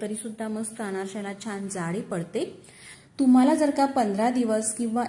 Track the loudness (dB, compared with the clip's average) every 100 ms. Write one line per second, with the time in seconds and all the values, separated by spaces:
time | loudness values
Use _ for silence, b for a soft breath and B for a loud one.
0 | -6 -6 -8 -8 -6 -6 -6 -8 -6 -6
1 | -6 -8 -8 -8 -8 -8 -6 -6 -4 -4
2 | -4 -6 -4 -6 -6 -10 B B B B
3 | B 2 6 8 8 6 4 4 2 2
4 | 0 2 0 2 2 0 -2 -2 -2 -2